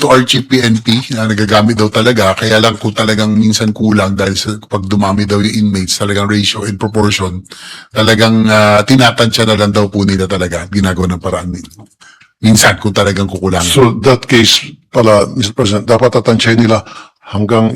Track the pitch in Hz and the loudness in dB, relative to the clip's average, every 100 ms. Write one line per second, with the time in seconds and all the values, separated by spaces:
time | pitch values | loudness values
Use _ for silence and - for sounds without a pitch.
0 | 139 131 123 - - 127 117 110 113 117 | 2 2 2 -2 -2 0 2 0 0 -2
1 | - 120 110 104 104 107 107 107 107 110 | -4 -4 -2 -2 0 2 2 2 0 2
2 | 117 113 95 95 110 110 113 107 110 104 | 0 2 0 0 0 2 2 0 -4 -2
3 | 110 107 107 107 110 110 110 104 110 104 | -2 0 0 2 2 0 -2 -2 0 2
4 | 95 98 98 95 104 107 - 101 95 104 | 0 -2 -2 -4 -6 -8 -8 -6 -2 0
5 | 101 101 101 101 107 110 104 98 90 - | 0 0 0 0 0 0 0 -2 -4 -4
6 | 104 101 101 104 101 113 104 95 107 110 | -4 -2 -2 -2 -2 -4 -6 -6 -4 0
7 | 104 101 92 92 - - - - - 110 | 0 -2 -4 -8 -14 -20 -20 -20 -8 -2
8 | 107 107 113 113 110 107 107 104 104 131 | 0 2 2 2 2 2 4 2 4 4
9 | 120 117 113 113 110 107 104 104 101 101 | 4 2 0 0 0 2 2 0 0 0
10 | 98 98 92 95 90 85 92 101 95 90 | 0 0 -2 -2 -4 -6 -4 -2 0 0
11 | 90 87 95 90 90 90 - - - _ | -4 -4 -6 -6 -6 -10 -12 -20 -20 _
12 | - _ _ _ 110 104 101 92 107 95 | -20 _ _ _ 2 4 2 0 -2 0
13 | 101 95 98 92 95 90 90 139 120 - | 0 -2 -4 -4 -2 -2 0 2 2 2
14 | 120 123 - 120 107 - - - _ 131 | 0 0 2 2 2 0 -4 -16 _ 0
15 | 113 104 95 - 104 - 110 104 - - | 4 4 2 -4 -4 -2 -2 -2 0 2
16 | 123 120 113 113 113 113 113 107 - - | 2 2 2 2 2 2 2 0 -4 -18
17 | - _ - 101 104 113 110 | -20 _ -10 -6 0 0 0